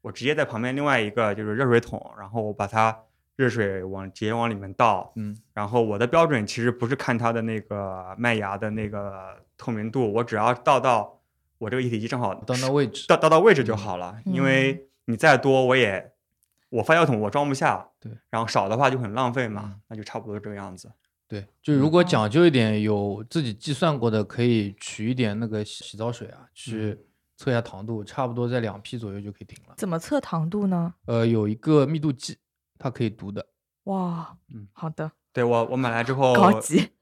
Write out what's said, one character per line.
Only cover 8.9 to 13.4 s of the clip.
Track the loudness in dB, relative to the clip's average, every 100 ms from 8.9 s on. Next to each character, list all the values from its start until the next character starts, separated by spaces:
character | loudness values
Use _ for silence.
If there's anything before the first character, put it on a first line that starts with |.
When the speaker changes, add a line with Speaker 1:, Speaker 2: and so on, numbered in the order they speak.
| -8 -10 -12 -16 -18 _ _
Speaker 1:
透 | -6
明 | -6 -4
度， | -2 0
我 | 0
只 | -2 0
要 | 0
倒 | 2 2 4
到 | 4 2 0 -12 _ _ _ _
我 | -4
这 | -2
个 |
一 | -2
体 | -2
机 | -4
正 | -2
好 | -2
Speaker 2:
到 | -4 -4 -2
那 | 0
位 | 2 0
置。 | -4 2
Speaker 1:
倒， | 4
倒 | 6
到 | 8